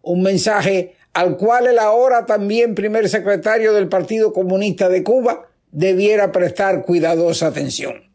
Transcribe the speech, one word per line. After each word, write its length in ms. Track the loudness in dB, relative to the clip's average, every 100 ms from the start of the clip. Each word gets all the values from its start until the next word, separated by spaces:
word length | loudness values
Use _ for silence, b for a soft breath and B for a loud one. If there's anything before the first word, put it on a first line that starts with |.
Un 200 | -2 0
mensaje 720 | 2 0 0 0 0 -2 -4 B B
al 240 | -2 -2 0
cual 300 | 0 2 2
el 120 | 2
ahora 460 | 2 2 4 2
también 500 | 0 -2 0 0 0
primer 360 | 0 -2 -2 0
secretario 640 | -2 -2 -2 0 0 2
del 160 | 2 0
Partido 420 | -2 -2 0 0
Comunista 560 | 0 -2 -2 -2 0 0
de 140 | 0
Cuba 480 | 2 2 2 -4 -12 _ _
debiera 600 | -2 0 2 2 2 0
prestar 540 | 0 -2 -2 -2 -2 0
cuidadosa 640 | 0 0 0 0 0 -4
atención. 640 | -4 -8 -6 -10 -12 _